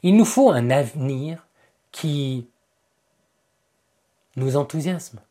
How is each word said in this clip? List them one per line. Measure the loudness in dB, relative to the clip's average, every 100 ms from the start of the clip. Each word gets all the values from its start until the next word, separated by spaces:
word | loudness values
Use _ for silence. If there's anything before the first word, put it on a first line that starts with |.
Il | 6 6
nous | 4
faut | 4 4
un | 4 2
avenir | 0 0 -4 -6 -6 -8 -12 _ _ _ _ _
qui | -8 -4 -4 -4 -6 -10 _ _ _ _ _ _ _ _ _ _ _ _ _ _ _ _ _ _ -6
nous | -2 -2
enthousiasme | -2 -4 -4 -6 -10 -20 _